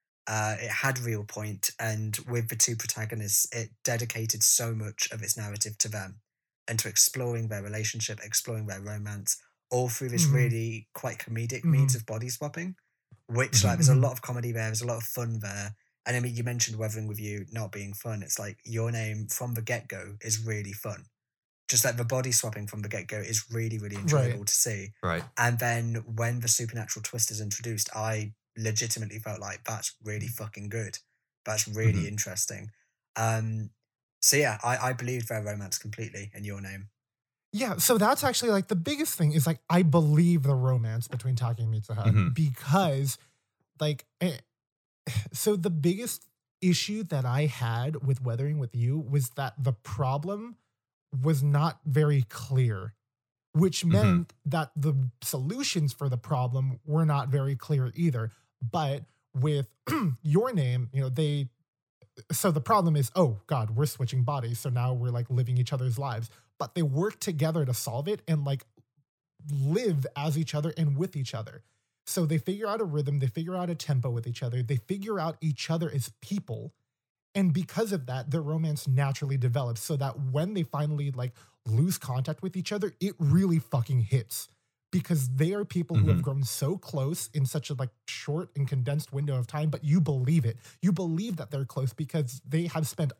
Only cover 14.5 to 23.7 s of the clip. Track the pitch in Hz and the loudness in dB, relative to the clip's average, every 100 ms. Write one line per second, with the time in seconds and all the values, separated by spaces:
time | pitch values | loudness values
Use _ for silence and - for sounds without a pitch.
14.5 | 113 110 110 123 113 110 - 120 113 101 | -4 -2 -4 -4 -4 -6 -6 -4 -4 -6
15.5 | 101 101 107 _ _ - 123 120 117 120 | -6 -8 -10 _ _ -4 -2 -2 -4 -4
16.5 | 120 117 110 110 110 107 101 104 104 95 | 0 -2 0 -4 -4 -6 -6 -6 -6 -8
17.5 | 110 101 101 101 101 117 107 95 - 104 | -8 -8 -8 -10 -10 -8 -6 -6 -6 -6
18.5 | - 117 113 117 117 110 107 107 - 123 | -10 -8 -4 -2 -2 -4 -6 -6 -6 -6
19.5 | 117 113 120 - 95 90 104 113 110 113 | -6 -4 -6 -6 -12 -12 -12 -4 -4 -2
20.5 | 107 98 101 - 95 - _ _ _ _ | -6 -6 -10 -10 -10 -14 _ _ _ _
21.5 | _ - 123 131 117 117 131 127 120 113 | _ 0 2 4 2 0 0 0 0 0
22.5 | 104 104 107 101 104 90 104 104 107 - | -4 -8 -8 -6 -6 -6 -8 -4 -4 -4
23.5 | 117 113 | -4 -4